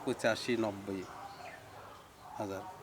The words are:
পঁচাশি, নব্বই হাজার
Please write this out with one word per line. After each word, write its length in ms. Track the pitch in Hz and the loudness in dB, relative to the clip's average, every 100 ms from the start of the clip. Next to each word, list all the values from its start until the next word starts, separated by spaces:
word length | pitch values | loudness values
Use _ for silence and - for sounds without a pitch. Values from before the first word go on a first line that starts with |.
পঁচাশি, 520 | 131 120 117 107 - 117 | 4 4 6 6 4 6
নব্বই 460 | 110 98 101 95 90 - - - - - - - - - - - - - | 4 2 -2 -2 -2 -8 -10 -8 -10 -12 -14 -14 -14 -14 -16 -16 -10 -4
হাজার 220 | 101 95 - - | -2 -2 -6 -10